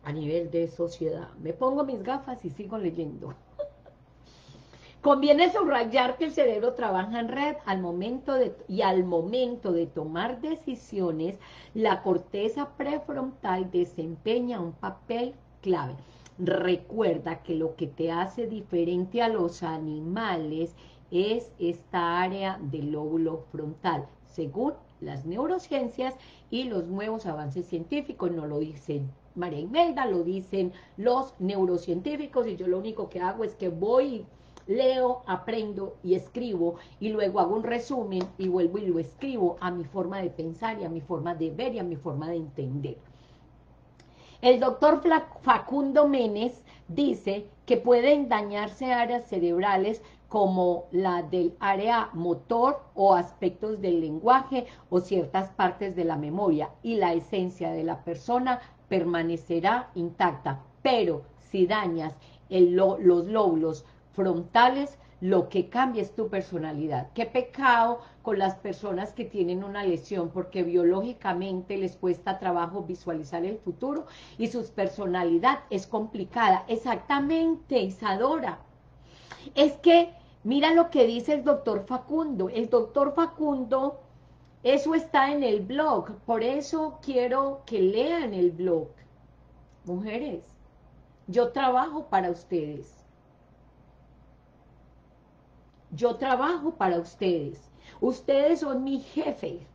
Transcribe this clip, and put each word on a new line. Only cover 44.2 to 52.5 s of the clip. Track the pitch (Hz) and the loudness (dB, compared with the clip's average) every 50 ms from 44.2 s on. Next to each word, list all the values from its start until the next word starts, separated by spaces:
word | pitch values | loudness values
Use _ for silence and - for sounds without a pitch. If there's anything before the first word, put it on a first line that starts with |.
| - - - - | -20 -20 -14 4
El | - 247 254 226 | 6 6 6 8
doctor | 247 240 233 - 285 302 330 277 | 4 0 2 6 6 6 6 6
Fla-, | - 339 320 311 - - - - | 4 4 4 4 2 -2 -16 -2
Facundo | - 269 247 196 - - 262 285 277 277 247 302 294 | 2 2 2 2 2 -2 -2 0 0 4 6 6 6
Menes | 285 277 262 233 214 208 208 226 247 240 - - - - - - | 6 4 2 2 0 0 -2 -2 -4 -4 -8 -20 -20 -20 -20 -16
dice | - 165 285 285 269 233 - - 196 196 208 208 - - - - | -8 -2 0 0 0 0 -2 -2 -4 -4 -4 -6 -12 -18 -20 0
que | - 247 | 0 0
pueden | - - 240 247 240 240 285 294 294 277 233 | 2 6 6 6 6 8 6 6 6 4 0
dañarse | 233 214 208 202 202 208 214 208 - - 269 254 247 | 0 0 0 -2 -4 -4 -6 -6 -8 -6 -2 0 2
áreas | 240 233 233 247 240 233 | 2 2 0 0 -4 -4
cerebrales | - 202 180 170 175 170 180 190 202 196 185 190 214 220 - - - - _ _ - | -4 -2 0 2 2 2 2 2 2 2 2 2 0 -2 -4 -10 -20 -20 _ _ -2
como | - 214 196 190 185 185 180 180 175 170 - - | 2 2 4 4 4 4 2 2 2 0 -4 -2
la | 180 175 190 185 180 175 165 | -2 0 0 2 0 -2 -4
del | 147 180 180 170 175 - - | -2 0 0 0 0 -2 -2
área | 202 196 196 196 202 226 233 226 - - - | 0 0 0 2 2 2 2 2 0 -2 -6
motor | 160 170 175 165 - - - | -4 -2 -2 -2 -4 -2 -2